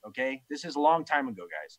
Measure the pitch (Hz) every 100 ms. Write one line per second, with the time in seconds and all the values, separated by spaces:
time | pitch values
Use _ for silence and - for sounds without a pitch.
0 | 107 117 131 131 - 143 170 143 147 165
1 | 151 147 131 98 87 78 73